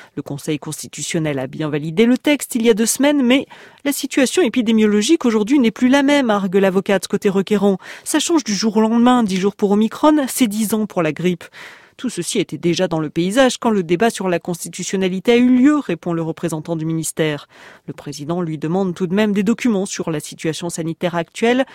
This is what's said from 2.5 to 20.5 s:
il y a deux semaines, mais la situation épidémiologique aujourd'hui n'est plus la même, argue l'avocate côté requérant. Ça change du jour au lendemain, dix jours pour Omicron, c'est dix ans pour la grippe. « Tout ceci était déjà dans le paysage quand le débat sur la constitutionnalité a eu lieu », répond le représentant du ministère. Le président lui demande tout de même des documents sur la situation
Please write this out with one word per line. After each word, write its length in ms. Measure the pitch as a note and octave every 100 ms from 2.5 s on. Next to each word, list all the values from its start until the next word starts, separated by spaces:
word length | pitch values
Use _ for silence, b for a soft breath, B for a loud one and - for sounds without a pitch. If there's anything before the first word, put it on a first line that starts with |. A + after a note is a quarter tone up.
| A#3
il 100 | A#3
y 40 |
a 40 |
deux 100 | G#3+
semaines, 380 | A3+ - C#4 D4
mais 240 | A#3+ C4+ - B B B
la 80 | C#4+
situation 500 | - C4+ - B3+ -
épidémiologique 840 | C4+ B3+ A3 A3 G#3+ G#3 A3 E4
aujourd'hui 360 | B3 A3 G#3 D4
n'est 100 | A3+
plus 180 | - B3
la 140 | C#4
même, 280 | C#4 C#4+ A#3+
argue 260 | G3+ F#3+ G3
l'avocate 500 | F#3+ F#3 F#3+ F#3+ -
côté 220 | G3+ G#3
requérant. 500 | F#3+ F3+ G3+ G3+ F#3+ B B
Ça 160 | B D#4
change 240 | - E4
du 140 | A3 F#3+
jour 200 | A3 G#3
au 40 |
lendemain, 420 | A3 A#3 A#3+ B3
dix 140 | G#3+ F#3
jours 180 | G3
pour 160 | - G3+
Omicron, 560 | G#3 A3 - D4+ D4+ C4
c'est 220 | - A#3
dix 260 | G#3 G#3
ans 120 | A3 G#3+
pour 140 | F#3
la 120 | D#3
grippe. « 320 | D3 F3+ F3 - B B B B B
Tout 120 | B3
ceci 280 | - - G#3+
était 200 | D#3+ D3+
déjà 280 | F3 E3 F#3
dans 140 | D#3+
le 100 | D3+
paysage 480 | E3+ F3+ A#3 B3+ -
quand 120 | A#3+
le 120 | G#3
débat 260 | E3 E3+ A3+
sur 200 | - F#3+
la 100 | E3+
constitutionnalité 920 | - E3+ F3 F3 F3+ F#3+ F#3+ F#3 A#3+
a 40 | A#3+
eu 120 | B3
lieu », 300 | B3+ C4+ D4+
répond 280 | - E3+ F3+
le 100 | E3
représentant 540 | D#3+ D#3 E3+ D#3 D#3+ E3
du 100 | D#3+
ministère. 600 | D#3+ D#3 - D#3 C#3+ - B B B -
Le 40 |
président 480 | - D3 D3 D3 F3
lui 160 | E3 D#3
demande 380 | D#3 F#3 F#3+
tout 140 | E3 F3+
de 80 | G3
même 160 | G#3+
des 100 | G3+
documents 420 | G3+ A#3 B3 G3
sur 280 | G3 - F3
la 80 | D3+
situation 500 | - - E3